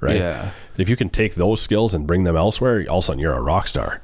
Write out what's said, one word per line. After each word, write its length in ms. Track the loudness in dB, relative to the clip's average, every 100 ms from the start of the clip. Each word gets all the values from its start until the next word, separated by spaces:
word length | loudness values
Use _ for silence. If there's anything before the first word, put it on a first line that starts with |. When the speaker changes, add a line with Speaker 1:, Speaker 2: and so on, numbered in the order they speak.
Speaker 1:
right? 160 | 0 0
Speaker 2:
Yeah. 340 | 0 -4 -8 -12 -10 -2
Speaker 1:
If 100 | 0
you 80 | 0
can 140 | 0
take 240 | 0 0
those 260 | 2 2 2
skills 320 | 0 2 2
and 140 | 0 2
bring 180 | 2
them 120 | 4 2
elsewhere, 480 | 2 2 0 0 0
all 120 | 0
of 40 |
a 20 | 0
sudden 120 | 0
you're 140 | 0
a 80 | 0
rock 240 | 0 0 0
star 340 | -4 -4 -6